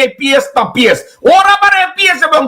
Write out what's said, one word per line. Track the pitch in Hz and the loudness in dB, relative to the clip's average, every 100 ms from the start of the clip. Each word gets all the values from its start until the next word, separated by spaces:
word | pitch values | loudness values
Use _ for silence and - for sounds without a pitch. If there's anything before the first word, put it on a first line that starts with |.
| 254 | -2
এপিএস | - 277 277 269 - | -4 -2 -2 -2 -4
না | 220 | -4
পিএস, | 226 233 - - _ - | 0 0 0 -6 _ 2
ওর | 359 381 | 2 4
আবার | 392 403 392 370 | 2 2 0 -2
এপিএস | 370 392 359 320 | -2 -2 -2 -2
এবং | 302 | -2